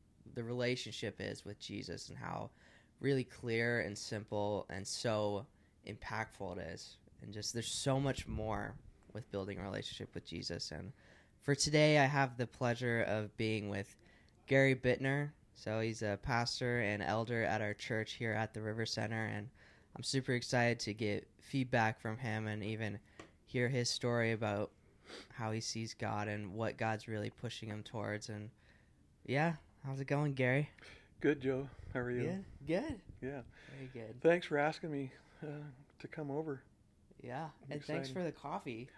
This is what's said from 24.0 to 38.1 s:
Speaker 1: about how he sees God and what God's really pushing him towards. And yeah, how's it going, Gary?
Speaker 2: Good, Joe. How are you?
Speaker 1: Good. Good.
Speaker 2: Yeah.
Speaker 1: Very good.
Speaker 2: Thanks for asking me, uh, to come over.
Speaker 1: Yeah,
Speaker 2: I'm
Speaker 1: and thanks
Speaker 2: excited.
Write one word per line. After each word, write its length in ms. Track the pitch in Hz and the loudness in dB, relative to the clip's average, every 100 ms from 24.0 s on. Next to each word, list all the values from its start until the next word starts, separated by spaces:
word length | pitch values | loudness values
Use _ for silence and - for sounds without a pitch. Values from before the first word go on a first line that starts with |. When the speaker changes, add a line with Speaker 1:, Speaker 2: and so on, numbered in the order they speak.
| 123 120 113 | 2 4 4
Speaker 1:
about 380 | 110 107 101 107 - - - - - - | 2 2 2 0 -6 -20 -20 -16 -16 -14
how 200 | - 110 | -6 -2
he 100 | 110 | -2
sees 320 | - 113 113 | -2 -4 -4
God 340 | - 110 104 107 | -4 -2 0 0
and 260 | 104 104 | -2 -4
what 220 | 104 113 - | -2 -2 0
God's 300 | 113 110 - | 0 0 -2
really 220 | 107 107 | -2 -4
pushing 400 | - 120 - 110 | -4 -8 -6 -6
him 120 | 107 | -8
towards. 440 | 104 117 104 104 - | -6 -4 -2 -2 -4
And 220 | 104 107 - - - - - - - - | -8 -10 -14 -20 -20 -20 -20 -20 -14 -2
yeah, 280 | 131 165 156 - - 135 | 2 2 0 -8 -12 -6
how's 160 | 135 | -4
it 60 | 135 | 0
going, 260 | 143 151 | 2 2
Gary? 360 | 135 127 131 147 - - - - - | 4 4 4 2 -6 -20 -20 -20 0
Speaker 2:
Good, 180 | 139 147 | 2 4
Joe. 300 | 131 131 139 - - | 2 0 -2 -10 -6
How 80 | 127 | -2
are 100 | 123 | 0
you? 120 | 123 | 0
Speaker 1:
Good. 200 | 139 190 190 - 139 | 0 -2 -6 -10 -2
Good. 340 | 170 311 226 - - | 0 0 -6 -10 -10
Speaker 2:
Yeah. 200 | 127 139 117 - - 135 | -8 -6 -10 -16 -18 -14
Speaker 1:
Very 120 | 131 | -12
good. 280 | 127 110 123 | -10 -10 4
Speaker 2:
Thanks 260 | 160 175 - | 6 6 4
for 100 | 147 | 2
asking 340 | 147 160 165 | 2 2 -4
me, 200 | 143 135 - - - | -4 -4 -10 -20 -12
uh, 40 | 156 147 147 127 - - | -10 -8 -10 -16 -20 -16
to 80 | - | -12
come 200 | - 147 | -8 -4
over. 320 | 139 160 135 - _ - _ - - | -4 -4 -6 -10 _ -20 _ -20 -16
Speaker 1:
Yeah, 200 | - 127 156 - 139 | -8 -6 -8 -10 -8
Speaker 2:
I'm 80 | |
Speaker 1:
and 100 | 147 | -8
thanks 260 | 143 156 | -4 -4
Speaker 2:
excited. 40 | 135 | -2